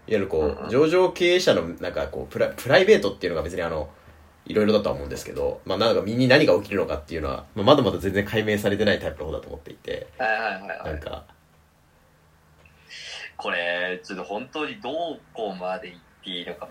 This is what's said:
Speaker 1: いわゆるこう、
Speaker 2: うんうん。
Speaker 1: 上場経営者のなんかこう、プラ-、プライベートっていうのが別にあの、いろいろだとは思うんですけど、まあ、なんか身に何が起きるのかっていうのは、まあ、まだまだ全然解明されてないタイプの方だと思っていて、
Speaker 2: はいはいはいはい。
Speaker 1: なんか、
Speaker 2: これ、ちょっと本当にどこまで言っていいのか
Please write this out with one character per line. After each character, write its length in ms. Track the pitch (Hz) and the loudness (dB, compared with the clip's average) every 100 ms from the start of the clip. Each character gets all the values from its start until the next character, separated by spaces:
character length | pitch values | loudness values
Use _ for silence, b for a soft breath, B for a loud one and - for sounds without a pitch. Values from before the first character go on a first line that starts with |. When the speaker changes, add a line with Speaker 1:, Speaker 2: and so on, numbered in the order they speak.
| - | -2
Speaker 1:
い 60 | |
わ 60 | 107 | 0
ゆ 0 | |
る 80 | 95 | 0
こ 120 | 80 | 0
う、 20 | |
Speaker 2:
う 40 | 76 | 0
ん 160 | 67 73 | -2 0
う 20 | |
ん。 20 | |
Speaker 1:
上 180 | 120 160 | 4 6
場 220 | 180 180 | 6 4
経 240 | 175 175 180 | 4 4 4
営 40 | |
者 140 | 175 | 4
の 80 | 104 82 85 | 2 0 -6
な 100 | 90 | -6
ん 40 | |
か 140 | 76 71 | -4 -6
こ 200 | 67 65 | -6 -8
う、 20 | |
プ 80 | - | -2
ラ-、 100 | - | -2
プ 200 | - 117 | -2 2
ラ 100 | 160 | 4
イ 60 | 190 | 6
ベ 120 | 208 | 6
ー 40 | |
ト 100 | 101 | 4
っ 40 | - | -2
て 120 | 90 | -4
い 20 | |
う 40 | |
の 40 | 80 | -2
が 60 | |
別 120 | 78 87 | -4 -4
に 60 | |
あ 80 | 82 | -4
の、 200 | 80 71 b b b - _ - | -4 -6 b b b -20 _ -2
い 80 | |
ろ 100 | 107 | 2
い 20 | 104 | 4
ろ 80 | |
だ 80 | 104 | 4
と 80 | 82 | 2
は 60 | - | -4
思 80 | 71 | -6
う 20 | |
ん 20 | |
で 60 | - | -8
す 80 | - | -10
け 60 | |
ど、 300 | - 71 - - | -4 -4 -4 -6
ま 100 | 95 | 0
あ、 20 | |
な 140 | 113 | 4
ん 40 | 101 | 2
か 60 | |
身 120 | 92 120 | 2 2
に 120 | 127 | 6
何 180 | 139 151 | 6 8
が 80 | 87 | 4
起 60 | |
き 80 | - | 2
る 80 | 98 | -2
の 60 | 80 | -2
か 100 | 73 | -4
っ 60 | |
て 140 | - 82 | -6 -6
い 20 | |
う 20 | |
の 80 | 71 | -4
は、 160 | 65 - 107 | -6 -8 0
ま 80 | |
あ、 20 | 98 | 6
ま 100 | 147 | 6
だ 60 | |
ま 100 | 110 | 6
だ 60 | 85 | 0
全 160 | 92 | -2
然 120 | 92 101 | -2 0
解 180 | 110 | 0
明 140 | 107 104 | 0 0
さ 120 | 104 | 0
れ 80 | 101 | 2
て 80 | 104 | 2
な 80 | |
い 60 | 90 | 2
タ 80 | 85 | -2
イ 40 | |
プ 100 | 76 | -8
の 40 | 76 | -8
方 40 | |
だ 100 | 73 | -8
と 60 | - | -10
思 100 | 73 | -14
っ 20 | |
て 120 | - | -16
い 40 | - | -16
て、 320 | - - - - | -10 -10 -10 -4
Speaker 2:
は 100 | 113 | -2
い 40 | |
は 60 | 110 | -2
い 40 | |
は 80 | 110 95 | -2 -6
い 40 | 98 - | -10 -10
は 100 | - | -8
い。 20 | |
Speaker 1:
な 20 | 76 | -8
ん 40 | |
か、 260 | - - - - _ _ _ _ _ _ _ _ _ _ _ _ - _ B B B B B - | -8 -12 -14 -20 _ _ _ _ _ _ _ _ _ _ _ _ -20 _ B B B B B -10
Speaker 2:
こ 160 | 104 | -4
れ、 480 | 90 87 87 90 92 | -2 0 -2 -2 -6
ち 100 | - | -8
ょ 20 | 95 | -10
っ 40 | |
と 40 | |
本 240 | 90 101 131 | -8 -8 -8
当 140 | 156 147 | -8 -8
に 140 | 110 | -8
ど 100 | 120 156 170 127 - | -8 -6 -6 -8 -14
こ 200 | - 107 92 | -8 -6 -6
ま 240 | 90 92 | -6 -6
で 100 | 90 | -10
言 80 | 87 | -18
っ 40 | _ _ | _ _
て 60 | - | -10
い 140 | 90 | -8
い 20 | 87 | -8
の 80 | 87 | -12
か 140 | - | -14